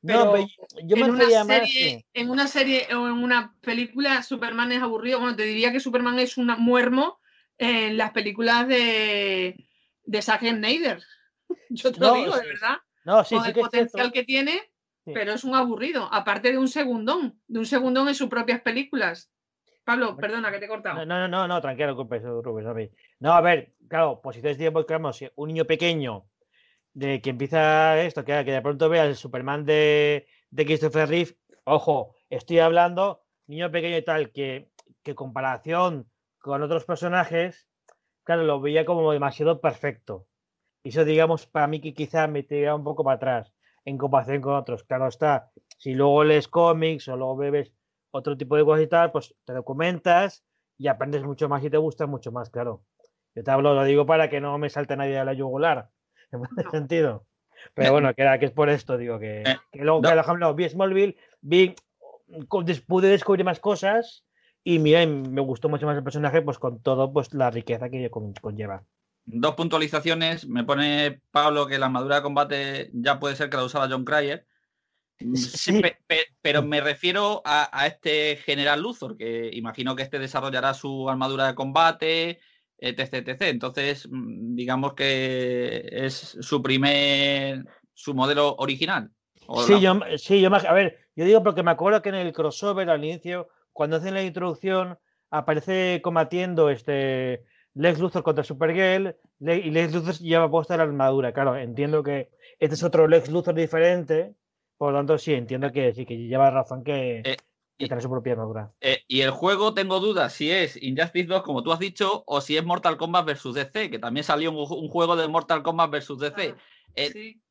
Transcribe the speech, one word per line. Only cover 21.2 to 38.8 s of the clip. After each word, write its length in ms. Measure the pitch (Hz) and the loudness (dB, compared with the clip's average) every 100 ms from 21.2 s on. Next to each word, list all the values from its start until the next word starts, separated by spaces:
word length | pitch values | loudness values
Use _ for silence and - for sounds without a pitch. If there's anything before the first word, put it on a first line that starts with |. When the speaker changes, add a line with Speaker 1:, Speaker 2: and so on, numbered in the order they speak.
| 185 | -2
Speaker 1:
no, 200 | 180 180 | -2 -2
no, 140 | 175 | -2
tranquilo, 260 | 151 127 147 | -4 -4 -4
no 60 | |
te 20 | 127 120 | -4 -6
preocupes, 180 | 117 | -6
no 120 | 120 117 | -6 -8
te 40 | |
preocupes, 240 | 120 110 110 | -6 -8 -6
Javi. 240 | 113 107 _ _ _ | -8 -10 _ _ _
No, 120 | 143 | 4
a 80 | 170 | 6
ver, 320 | 170 160 127 _ _ | 6 2 0 _ _
claro, 320 | 160 160 123 | 0 0 0
pues 140 | 135 117 | -10 -6
si 40 | |
ustedes 160 | 139 143 | -6 -2
tienen, 160 | 160 | 0
porque, 200 | 160 156 | 0 -2
vamos, 240 | 160 156 131 | -4 -4 -8
si 100 | 131 - | -14 -10
un 120 | 151 | -8
niño 180 | 160 160 | -4 0
pequeño 600 | 160 170 160 131 104 _ _ _ _ _ _ _ | 0 0 0 -4 -8 _ _ _ _ _ _ _
de 280 | 139 139 135 | -8 -4 -4
que 80 | 135 | -4
empieza 680 | 123 135 160 156 156 160 156 | -4 -2 2 4 6 6 4
esto, 240 | 170 156 139 | 2 -4 -2
que, 180 | 143 135 | -2 0
que 60 | |
de 100 | 135 | -2
pronto 280 | 131 143 160 | -2 0 2
vea 160 | 165 151 | 4 2
el 100 | 127 | 0
Superman 480 | 139 123 131 147 147 | -8 -8 -6 -4 0
de, 600 | 151 151 151 147 147 _ _ _ | 4 4 4 2 0 _ _ _
de 140 | 135 147 | -2 0
Christopher 420 | 156 151 151 135 | 2 2 2 2
Reeve, 300 | 165 170 _ _ _ | 0 -2 _ _ _
ojo, 520 | - 147 - 143 107 _ _ | 0 2 4 0 -2 _ _
estoy 300 | - - 165 | -10 2 4
hablando, 640 | 165 170 175 175 196 180 _ _ _ | 6 6 4 2 -2 -4 _ _ _
niño 240 | 151 175 | -8 -4
pequeño 260 | 165 165 170 | -4 -2 -4
y 40 | |
tal, 280 | 156 156 127 | -2 -2 -2
que, 380 | 139 139 131 - _ _ _ | -6 -8 -8 -14 _ _ _
que 140 | - 139 | -14 -12
comparación 920 | 131 123 131 123 156 165 180 151 113 _ _ _ | -10 -6 -4 -4 -4 -2 0 -2 -12 _ _ _
con 220 | 139 139 | -6 -4
otros 220 | 147 165 165 | -2 -4 -2
personajes, 840 | 165 175 180 170 170 180 - _ _ _ _ _ _ | -6 -2 0 0 -2 -4 -6 _ _ _ _ _ _
claro, 200 | - 165 | -2 0
lo 160 | 160 143 | 2 0
veía 260 | 143 151 | 2 0